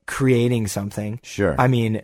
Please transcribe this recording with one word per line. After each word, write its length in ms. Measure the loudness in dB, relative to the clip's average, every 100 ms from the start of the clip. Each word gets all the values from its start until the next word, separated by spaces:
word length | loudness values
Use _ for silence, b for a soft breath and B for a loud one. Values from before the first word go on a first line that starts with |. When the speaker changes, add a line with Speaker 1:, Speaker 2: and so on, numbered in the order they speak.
| -12
Speaker 1:
creating 600 | 0 2 4 4 0 -2
something. 520 | -4 -6 -6 -8 -10
Speaker 2:
Sure. 320 | -10 -2 0 2
Speaker 1:
I 80 | 2
mean, 360 | 2 0 -2